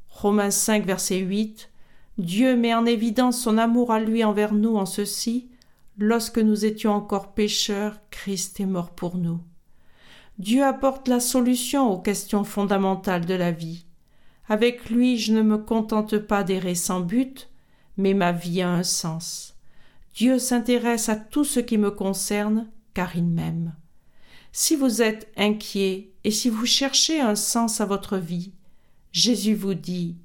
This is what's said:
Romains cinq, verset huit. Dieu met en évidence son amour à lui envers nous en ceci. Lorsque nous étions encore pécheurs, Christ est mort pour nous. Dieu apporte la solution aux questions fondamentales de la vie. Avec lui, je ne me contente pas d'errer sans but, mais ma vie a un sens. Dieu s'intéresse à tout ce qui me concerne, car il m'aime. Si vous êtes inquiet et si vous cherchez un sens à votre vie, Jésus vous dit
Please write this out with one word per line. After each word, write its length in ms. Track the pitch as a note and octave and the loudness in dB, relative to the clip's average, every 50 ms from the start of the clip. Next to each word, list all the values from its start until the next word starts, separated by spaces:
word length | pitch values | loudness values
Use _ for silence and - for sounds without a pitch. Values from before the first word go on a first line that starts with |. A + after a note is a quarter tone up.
| - - | -20 -18
Romains 440 | - - - G3+ G#3 G#3+ G3+ G3+ G3 | -12 -2 0 2 2 4 2 2 0
cinq, 340 | - - - G#3+ G#3+ F#3 | 0 2 2 2 2 2
verset 320 | F3+ F#3 F#3+ - - F#3+ F#3 | 0 -2 -2 -2 -2 -2 -2
huit. 520 | F#3+ F3+ G3 G#3 A3 G#3+ G#3+ - - - - - - - - - - - - - | -2 -2 -2 -2 -2 -4 -6 -14 -20 -20 -20 -20 -20 -20 -20 -20 -20 -12 -8 -6
Dieu 380 | F3+ E3+ F3+ G#3 C4 C4 B3+ | -4 -2 2 2 4 4 4
met 180 | A#3+ A#3 A#3 A#3 | 4 2 2 2
en 120 | A3+ A#3 | 2 2
évidence 540 | A#3 A#3+ A3 A3+ A#3 G#3 B3 B3+ B3+ B3 B3 | 2 2 2 0 0 2 2 2 2 2 0
son 180 | - A#3 G#3+ A3 | 0 2 2 4
amour 320 | A3+ A#3 A#3 A#3+ A#3+ A#3 | 4 4 4 2 2 2
à 80 | A3 A3 | 2 0
lui 240 | A3 G#3+ A3 A#3 A3 | 2 0 2 2 2
envers 320 | G#3+ G3+ G#3 G#3 G#3 G#3 | 2 2 2 0 2 2
nous 220 | G#3 G#3+ A3+ A3 | 2 2 2 2
en 100 | G#3 F#3+ | 2 0
ceci. 640 | F#3 - - G#3 G3+ - - - A#3 A3+ B3+ - - - - _ _ - _ - - - G3+ | -2 -2 -4 -4 -4 -4 -4 -4 -4 -4 -4 -6 -8 -18 -20 _ _ -20 _ -20 -20 -6 -2
Lorsque 400 | G#3 G#3+ A#3 A#3 A3+ - - A3+ | 0 2 2 2 0 -2 0 2
nous 260 | A3 G#3+ G#3+ G3+ G#3 | 4 4 4 2 2
étions 280 | A3 G#3+ G#3+ - G#3+ G#3 | 0 -2 0 0 0 2
encore 420 | G#3 G3+ - G#3 G3 G3 - - | 0 0 -2 -4 -4 -4 -4 -2
pécheurs, 640 | - G#3 G#3 G#3 - - - G3+ G3 G#3 G#3 G#3 - - _ | 0 0 0 0 -2 -2 -2 -2 -4 -4 -6 -6 -10 -18 _
Christ 500 | - - - G3+ G3 F3 - - - - | -18 -12 -8 -6 -6 -6 -6 -8 -6 -4
est 60 | G3 | -4
mort 240 | F#3+ F#3+ F3 F3 F3 | -2 -2 -4 -4 -6
pour 260 | - - F3+ F3 F3 | -8 -8 -8 -6 -4
nous. 240 | F3+ E3+ E3+ E3 E3+ E3+ - - - _ _ - - - - - _ - - - - - - - - | -2 -2 -2 -2 -4 -8 -12 -20 -20 _ _ -20 -20 -20 -20 -20 _ -20 -20 -20 -20 -20 -20 -16 -10
Dieu 240 | F#3 G3+ A#3 C4+ C#4 | -2 0 2 4 4
apporte 460 | C4+ C4+ C4+ C4+ C4+ C4+ C4+ - B3 | 4 2 2 0 0 0 0 0 0
la 100 | B3 A#3+ | 0 2
solution 720 | A#3+ - - C4 A#3+ B3 B3+ B3 - - - C#4 C4+ A#3 | 0 2 2 2 2 2 2 0 0 -2 0 2 2 2
aux 80 | F#3 F3 | 2 0
questions 460 | - G#3+ G3+ G3 - - - G3+ G#3 | 0 -2 -2 -2 -4 -2 -2 -2 -2
fondamentales 800 | G#3 - G#3 G3+ F#3+ G#3 G3 G3 F#3+ F#3+ F#3 F#3+ G#3 F#3 F3+ E3+ | -2 -2 -2 0 0 0 2 2 0 0 0 -2 -2 -2 -2 0
de 80 | F3 F#3 | -2 -2
la 160 | F3+ F3 F3 | 0 0 -2
vie. 360 | E3+ E3 E3 E3 E3 E3+ - - - _ _ _ _ - - - - _ - - | -2 -2 -6 -10 -10 -12 -16 -20 -20 _ _ _ _ -20 -20 -20 -20 _ -4 -2
Avec 400 | G#3+ G#3+ A#3 A#3+ A#3+ A#3+ - - | 0 2 4 2 2 0 -6 -2
lui, 300 | A3+ A#3+ B3 B3+ B3 A3+ | 2 2 4 4 2 2
je 140 | G#3+ G#3+ A3 | 2 2 2
ne 100 | A3 A3 | 4 4
me 160 | G#3+ G#3+ G#3+ | 4 4 2
contente 580 | G#3+ - A3+ A3+ G#3+ G#3+ A#3 G#3+ G#3+ G#3+ A3 | 0 0 0 0 0 0 0 -2 0 0 0
pas 280 | G#3 G#3 - G#3+ G3+ G3 | -2 0 0 0 0 2
d'errer 320 | E3+ F#3+ F#3 F3+ F3+ F3+ | 0 0 0 0 -2 -2
sans 240 | F3 - - F#3 F#3 | -2 -2 -2 -2 -2
but, 500 | F3 F3 G#3 B3 C4 C4 - - - - - - _ _ _ _ _ _ - | -2 0 0 0 0 -2 -4 -14 -20 -20 -20 -20 _ _ _ _ _ _ -4
mais 180 | - G3 F#3+ G3 | 0 2 2 4
ma 160 | G3 F3+ F3 | 4 4 2
vie 320 | F3 E3+ E3 F3 E3+ F#3 F#3 | 2 0 -2 -2 -2 0 0
a 80 | F3+ | 2
un 140 | F3 E3+ F3+ | 2 0 0
sens. 720 | F3 - - - E3 D#3+ E3 E3+ - - - - - - - - - - - - - - - - - - | 0 -2 -2 -2 -4 -6 -6 -8 -10 -10 -12 -14 -16 -18 -20 -20 -20 -20 -20 -20 -20 -20 -20 -20 -20 -4
Dieu 260 | - A3 B3+ C4 B3 | 2 2 4 4 4
s'intéresse 680 | B3 - B3 A#3+ A#3 B3+ B3 A#3+ A3 A#3 A#3 A3+ A3+ - | 2 2 0 0 2 2 0 2 2 0 0 0 0 -2
à 60 | G#3+ | -2
tout 300 | G#3+ - - - D4 D4 | -2 -4 -4 0 0 0
ce 160 | C#4+ - B3 | 2 0 -2
qui 180 | A#3+ A#3+ A#3 G#3 | 0 0 0 2
me 140 | G#3 G3+ G3+ | 2 0 0
concerne, 760 | - F#3+ F#3+ G3 F#3+ - - G#3 G#3 G#3 G#3+ G#3+ A3 A#3 A3 - - - _ _ | -2 -2 -2 -2 -2 -4 -2 -2 -2 0 0 0 0 -2 -4 -12 -20 -20 _ _
car 220 | F#3+ F3 E3+ E3+ | -6 -4 -4 -2
il 100 | F3 E3+ | -2 0
m'aime. 500 | E3+ E3+ E3 D#3+ D#3+ D#3+ E3 E3 E3 D#3 - - - _ - _ - _ - - - - - - - | 0 0 0 -2 -4 -4 -4 -6 -6 -8 -12 -20 -20 _ -20 _ -20 _ -20 -20 -20 -20 -20 -20 -14
Si 240 | - - - - D#4+ | -6 -4 0 0 2
vous 260 | C#4 C4+ C4 G#3+ G#3+ | 2 2 2 2 2
êtes 300 | A#3+ A3 G#3+ A3 - - - | 2 2 0 -2 -10 -14 -4
inquiet 760 | - G3+ G#3 G#3+ G#3+ - - - G3 G3 F#3+ F#3 F#3+ G#3 - - - - | 0 0 0 0 0 -4 -6 -4 -2 0 0 -2 -4 -8 -14 -20 -4 -2
et 80 | G#3 G#3 | -2 -2
si 160 | - - B3 | 0 0 -2
vous 180 | A3 A3 A#3+ | -2 0 0
cherchez 540 | B3 - - D#4+ D4 - - - - D#4+ D#4 | 0 2 2 2 2 2 2 2 2 2 2
un 160 | C4 G#3+ G#3 | 2 2 0
sens 440 | G3+ - - - A#3 A#3 A3+ A3 - | 0 -2 0 0 0 0 0 0 -2
à 40 | G#3+ | -2
votre 320 | G3 G3+ G3 G3 - G3+ | -2 -2 -4 -2 -4 -4
vie, 340 | F#3+ F3+ D#3+ F3 E3+ F3+ G3 - - - - - - _ _ _ - _ _ - | -4 -4 -4 -6 -6 -6 -8 -14 -20 -20 -20 -20 -20 _ _ _ -20 _ _ -2
Jésus 420 | E3+ D#3+ A3 B3 G3 G3 A3 G#3+ | 0 2 2 2 2 2 0 0
vous 200 | F3+ F#3 G3 F#3+ | 0 -2 -4 -4
dit 420 | D#3+ - - F3+ F3+ F3 E3+ E3+ - - | -4 -6 -6 -6 -4 -6 -6 -8 -12 -18